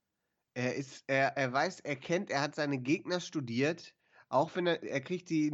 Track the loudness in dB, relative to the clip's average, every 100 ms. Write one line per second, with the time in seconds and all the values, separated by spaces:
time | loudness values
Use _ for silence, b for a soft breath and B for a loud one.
0 | _ _ _ _ _ -4 -2 -2 -6 -8
1 | 0 4 4 2 0 2 0 -2 -6 -6
2 | 0 -2 0 0 0 0 0 0 0 0
3 | 0 -4 -2 -6 -2 0 2 0 -8 -20
4 | b b b 2 2 2 2 0 0 -4
5 | -2 -6 -2 0 2